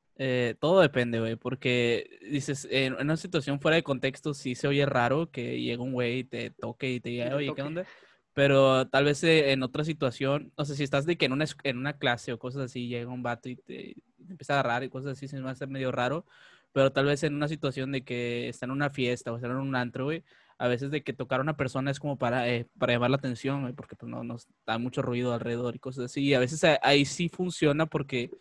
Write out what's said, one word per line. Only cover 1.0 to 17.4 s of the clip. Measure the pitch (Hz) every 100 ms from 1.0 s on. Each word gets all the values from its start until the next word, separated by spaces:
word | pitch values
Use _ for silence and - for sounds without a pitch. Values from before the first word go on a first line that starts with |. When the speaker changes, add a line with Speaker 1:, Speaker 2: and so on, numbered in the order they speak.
| 120 113
Speaker 1:
güey, | 113 113
porque | 123 127 131 123 120 117 - - 101
dices, | 143 143 139 -
en, | 131 131
en | 127
una | 143 156
situación | 185 160 139 139
fuera | 156 165
de |
contexto | 151 127 135 127 151
sí | 143 127
se | 123 143
oye | 139
raro | 139 123 120 143 170
que | 139 120 123
llegue | 123 120
un | 127
güey | 123 120 127
y |
te | 123 117 113
toque | - 113 - 131
y | 123
te | 120
diga, | 120 120
Speaker 2:
Y |
te | 139
Speaker 1:
"Oye, | 139
¿qué |
Speaker 2:
toque. | -
Speaker 1:
onda?". | 143 165 185 - - _ _
Pero | - 139 135 135 131 127
tal | 139
vez, | 143 139
eh, | 170 160 139
en | 135
otra | 127 151
situación, | 156 151 131 - 135 147 - -
o |
sea, | 147 139
si |
estás | 139 139 156
de | 175
que | 139
en |
una | 135
es-, | 156 -
en | 139 123
una | 139 147
clase | 127 120 -
o | 117
cosas | 127 139
así, | 127 123 120
llega | 120 120
un | 127
vato | 123 120 127
y | 120
te, | - 127 - - _ _
y |
te | 180
empieza | 180 -
a | 139
agarrar | 127 120
y | 131
cosas | 131 139
así, | 131 139
se | 139
me | 131
hace | 131 143
medio | 135 127
raro. | 123 123 156 - - - _ _
Pero | 139 135
tal | 135 143
vez | 147
en | 156
una | 147